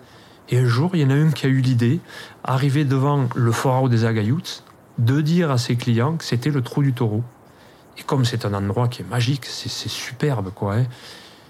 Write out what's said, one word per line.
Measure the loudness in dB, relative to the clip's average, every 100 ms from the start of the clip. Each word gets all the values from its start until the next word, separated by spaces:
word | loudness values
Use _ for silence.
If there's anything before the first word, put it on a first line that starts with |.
| -20 -20 -20 -20 -2
Et | 2
un | 2
jour, | 2 2 2
il |
y | 2
en |
a | 4
un | 2
qui | 2 2
a |
eu | 2
l'idée, | 4 2 2 0 -4 -16 -18 -12
arrivé | -4 0 2 2
devant | 2 2 2 2 0 0
le | 0
Foral | 2 2 2 2
des | 2 2
Agayuts, | 0 0 0 -4 -14 -18 -20 -14 -2
de | 2 2
dire | 2 2 2
à | 0
ses | 0 -2
clients | 0 2 2 -2
que | -2
c'était | -2 0
le | -2
trou | -2 0
du | 0
Taureau. | 0 0 -2 -4 -12 -20 -20 -20 -20 -20 -16
Et |
comme | -4 0
c'est | 0 -2 -4
un |
endroit | -2 -2 0 -2
qui | -4
est | -6
magique, | -2 0 -2 -6
c'est, | -10 -10
c'est | -8 -8
superbe, | -10 -10 -4 -2 -2 -4 -4
quoi, | -2 0
hein, | -2 -4 -18 -20 -20 -20 -20